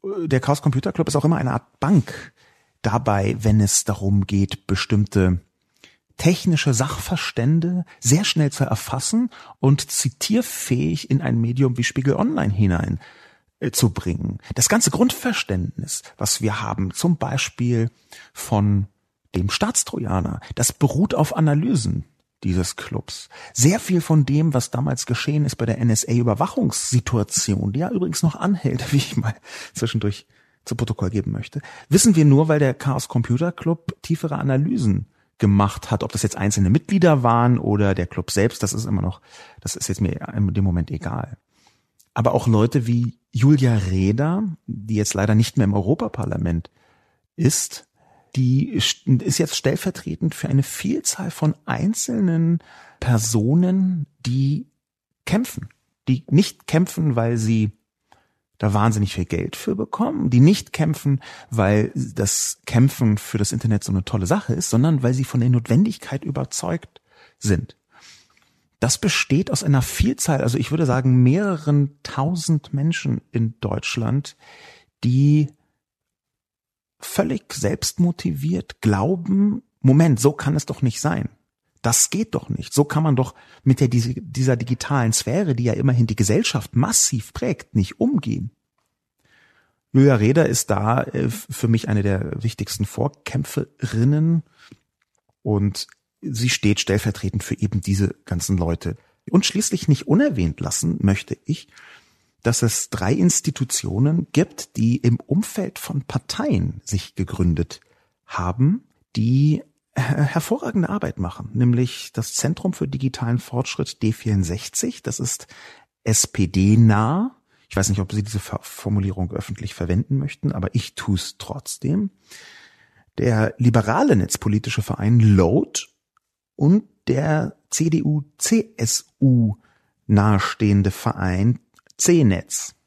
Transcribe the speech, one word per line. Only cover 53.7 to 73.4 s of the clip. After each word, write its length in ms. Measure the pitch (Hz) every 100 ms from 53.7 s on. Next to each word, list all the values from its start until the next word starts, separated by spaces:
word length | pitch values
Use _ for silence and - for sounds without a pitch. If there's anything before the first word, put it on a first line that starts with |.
| 190 185 180 143 _ -
die 400 | 127 135 151 262 _ _ _ _ _
kämpfen, 460 | - 202 254 - - _ _ _ -
die 180 | 131 -
nicht 380 | 143 202 - -
kämpfen, 500 | 160 185 - 156 117
weil 220 | 117 117
sie 340 | 110 113 107 - _ _ _ _ _ _ _ _
da 160 | 107
wahnsinnig 400 | 104 110 107 101
viel 100 | -
Geld 320 | 87 82 90 -
für 180 | -
bekommen, 540 | 196 - - 226 311 -
die 120 | 120
nicht 340 | 143 208 -
kämpfen, 480 | - 156 151 143 135 - - -
weil 420 | 113 98 104 -
das 640 | - - - 98 - - - -
Kämpfen 500 | 117 135 - 117 104
für 220 | - 110
das 140 | 104
Internet 320 | - 113 104
so 80 | -
eine 120 | 98
tolle 220 | 90 107 90
Sache 260 | 196 -
ist, 160 | - -
sondern 340 | 117 151 151
weil 120 | 123
sie 100 | 127
von 160 | 131 123
der 80 | 123
Notwendigkeit 720 | 123 117 127 214 - - 139
überzeugt 760 | - 139 131 - 170 170 - - _ _ - _
sind. 400 | 107 92 - - _ _ - - _ _ _ _ _ _
Das 180 | - -
besteht 520 | 208 - - 139 196
aus 140 | -
einer 160 | - 139
Vielzahl, 600 | 123 - 190 269 - 139
also 160 | 117 123
ich 120 | -
würde 140 | 156
sagen, 380 | 147 123 131 127
mehreren 760 | 123 160 208 170 151 147 143 _
tausend 720 | - - 139 175 160 156 -
Menschen 480 | 139 151 170 - 117 _
in 220 | 117